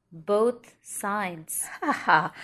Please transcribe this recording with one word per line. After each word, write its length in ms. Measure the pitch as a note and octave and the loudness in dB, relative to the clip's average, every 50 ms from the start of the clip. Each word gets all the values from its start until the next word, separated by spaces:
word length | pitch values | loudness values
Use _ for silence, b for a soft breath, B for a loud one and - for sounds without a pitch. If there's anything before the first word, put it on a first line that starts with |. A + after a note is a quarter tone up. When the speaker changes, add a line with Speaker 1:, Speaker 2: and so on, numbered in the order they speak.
| _ _ | _ _
Speaker 1:
both 640 | E3 E3 D#3 - G#3 G#3 A3+ A#3+ A#3+ A#3+ - - _ _ | -20 -10 -2 2 4 4 4 2 2 -2 -12 -20 _ _
sides. 840 | _ - - - - G3+ G3+ G#3+ G3+ F3+ E3+ D#3+ D#3+ - - - - - - - | _ -14 -10 -6 -4 -4 -2 -2 -4 -4 -6 -10 -10 -8 -8 -8 -8 -8 -8 -4
Speaker 2:
Ha 100 | F#4 D4 | -2 -2
ha, 400 | B3+ - - - E3+ D#3 D#3+ - B B | -2 0 4 6 6 6 4 2 B B